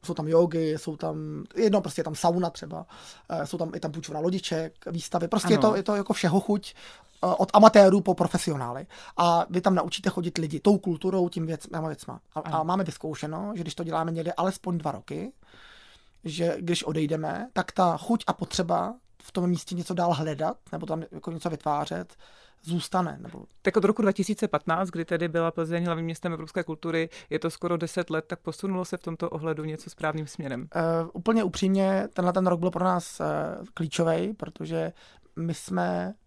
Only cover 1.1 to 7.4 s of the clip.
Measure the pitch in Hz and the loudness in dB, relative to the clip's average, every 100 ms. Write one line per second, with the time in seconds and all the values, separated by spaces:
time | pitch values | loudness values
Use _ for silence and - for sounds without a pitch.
1.1 | 156 156 151 - - 220 202 165 - 160 | -6 -8 -10 -8 2 4 4 0 -4 -4
2.1 | 156 175 175 170 - 160 160 175 - - | 0 0 2 -2 -4 -12 -12 -12 -18 -20
3.1 | - _ 165 147 170 165 - 160 151 139 | -20 _ -6 -4 -4 -6 -4 -6 -8 -8
4.1 | 151 165 180 - 160 160 - - 170 - | -2 -2 -2 -2 -4 -4 -10 -8 -8 -4
5.1 | 175 170 226 175 160 214 208 - 208 202 | -4 0 0 4 6 6 4 0 0 0
6.1 | - - 185 - 208 - - - - - | 0 4 2 2 -2 -2 -16 -20 -20 -20
7.1 | _ - - | _ 0 2